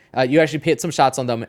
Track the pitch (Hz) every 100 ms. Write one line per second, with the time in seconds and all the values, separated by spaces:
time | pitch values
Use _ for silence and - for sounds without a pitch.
0 | _ 123 131 151 156 156 165 151 175 156
1 | 135 135 123 117